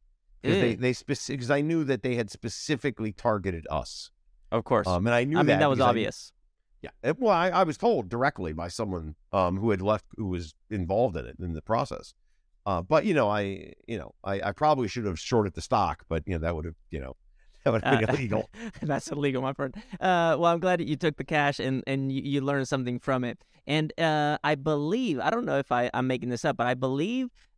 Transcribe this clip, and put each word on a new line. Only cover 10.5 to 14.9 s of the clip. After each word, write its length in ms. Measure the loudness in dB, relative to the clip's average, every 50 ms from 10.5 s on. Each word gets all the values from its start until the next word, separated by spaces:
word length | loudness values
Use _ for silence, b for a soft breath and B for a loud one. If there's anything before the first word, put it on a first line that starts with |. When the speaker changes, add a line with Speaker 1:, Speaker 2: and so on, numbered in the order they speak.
| -14 _ _ _
Speaker 1:
involved 440 | -4 -4 -2 0 2 2 2 2 0
in 120 | -4 -8 -8
it, 80 | -10 -8
in 140 | -8 -6 -6
the 80 | -6
process. 540 | -2 -2 0 0 0 -2 -6 -10 -12 -16 -20 _ _ _ _ _ _ _ _ _ _
Uh, 160 | -2 -2 -2
but, 240 | 0 2 2 4 4
you 80 | 4 4
know, 160 | 4 4 4
I, 440 | 4 2 0 -2 -4 -6 -10 -16 -20 _ _ -8
you 120 | -8 -8
know, 140 | -8 -10 -16 _ -6
I, 260 | -4 -4 -2 -2 -4
I 20 |
probably 360 | -2 2 4 4 4 4 2
should 180 | -2